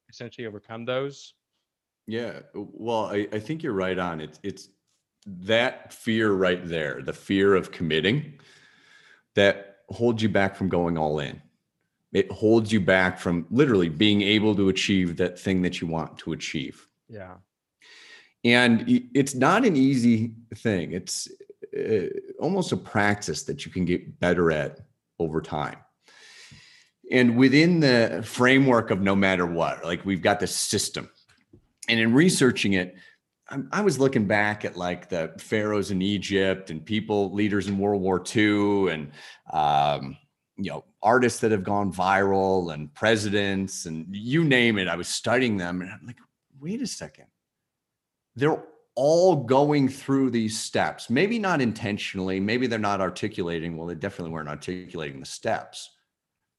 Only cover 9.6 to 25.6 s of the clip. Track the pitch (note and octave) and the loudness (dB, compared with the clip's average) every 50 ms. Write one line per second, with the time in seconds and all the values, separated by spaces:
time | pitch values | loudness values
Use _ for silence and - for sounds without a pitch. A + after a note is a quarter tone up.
9.6 | - - - _ _ - G#2 G#2+ A#2 A#2+ A#2 G#2+ A2+ G#2+ F#2+ G2+ G2 G2 - - | -4 -18 -20 _ _ -16 -6 -2 0 0 0 2 0 0 2 2 0 0 0 -2
10.6 | G2+ F2+ F#2 F2 F2 E2+ E2+ D#2+ D#2 D2+ D2+ D2+ C#2+ B1 A1 - - _ _ _ | -4 -2 0 0 0 0 0 -2 -2 -2 -2 -2 -4 -6 -10 -14 -20 _ _ _
11.6 | _ _ _ _ _ _ _ _ _ _ - F#2+ - - F#2+ - A2+ G#2+ A2+ A#2 | _ _ _ _ _ _ _ _ _ _ 0 0 0 0 -2 0 2 4 4 4
12.6 | A2 G2+ A2 G#2+ F2+ F2 F#2+ F#2+ F#2 F#2 F2+ - - F#2+ F2 E2+ D#2+ - G#2 B2 | 4 2 0 0 2 4 4 4 4 2 0 -2 -2 -2 -2 -2 -2 -2 0 2
13.6 | D#3 C#3 A2+ F#2+ F2 E2 D2+ D2+ G#2+ G#2+ G#2 G#2 G2 G2+ G#2+ G#2+ G2+ G#2+ G#2 F#2+ | 2 4 4 2 2 2 0 2 2 4 4 4 2 2 2 2 2 2 2 2
14.6 | G2 F#2+ F#2 - - - G2+ F#2+ F2+ F2 E2+ E2+ F2+ F2+ - - - G#2 F#2+ F#2 | 2 2 0 0 0 0 2 2 2 0 -2 -2 -4 -4 -4 -6 -4 -2 -2 0
15.6 | F2+ F2 - - F2+ E2 D#2+ D#2+ D#2 D2 - - - E2 D#2+ D2+ - - - D#2 | 0 -2 -4 -6 -6 -6 -6 -6 -6 -8 -10 -14 -10 -10 -10 -8 -8 -8 -8 -8
16.6 | C2+ C2 - - - _ _ _ _ - A2+ G#2 F#2 F#2 F#2 F#2 _ _ _ _ | -8 -10 -12 -18 -20 _ _ _ _ -20 -20 -18 -18 -18 -20 -20 _ _ _ _
17.6 | _ _ _ _ _ - - - - - - - - _ _ _ - A#2+ A#2+ B2 | _ _ _ _ _ -20 -20 -20 -20 -20 -20 -20 -20 _ _ _ 2 4 6 6
18.6 | B2 A#2 A#2 G#2+ - A#2+ B2 A#2+ - - - C#3 C#3 - - B2+ B2+ D3+ F3+ A3 | 6 6 4 4 4 2 2 2 2 0 0 0 0 0 0 0 2 4 4 4
19.6 | C4+ A3 E3 C3+ C3 C3+ C#3 B2+ A#2 A#2+ A#2 G#2+ A2+ A2+ A2 - - - A#2 - | 4 2 4 4 4 2 2 4 4 4 4 4 2 -2 -6 -10 -18 -18 -12 -6
20.6 | - A#2 G2+ F2+ D#2 - E2+ F2+ F2 - - - - - - - - - - _ | -2 -2 -2 -2 -2 -4 -6 -8 -8 -8 -10 -10 -10 -12 -16 -20 -20 -20 -20 _
21.6 | - - - F2 E2+ F#2 A2 G2+ E2+ - - - - - - - - D#3 F#3+ F#3+ | -18 -12 -8 -6 -4 -2 -2 -2 -2 -4 -8 -10 -12 -14 -10 -6 -4 -2 -2 -2
22.6 | F3 - B2 F#2+ - - - G#2+ G2+ G#2 G#2 - - - D#2 - - - - D2 | -2 -2 -4 -6 -4 -2 0 0 2 2 0 -2 -4 -6 -8 -8 -8 -8 -10 -10
23.6 | - - - F#2+ F2+ E2 F2 - - - D2 - F2 F2 F2 F2+ F2 E2 D#2 D2+ | -10 -8 -4 -4 -2 0 -2 -2 -4 -8 -8 -2 0 0 2 2 2 2 2 0
24.6 | C#2+ C2+ - - - _ _ _ _ _ _ - E2+ D#2 D#2 D#2 D#2 - D#2+ D2+ | -2 -6 -8 -14 -20 _ _ _ _ _ _ -6 -6 -4 -4 -6 -6 -6 -6 -6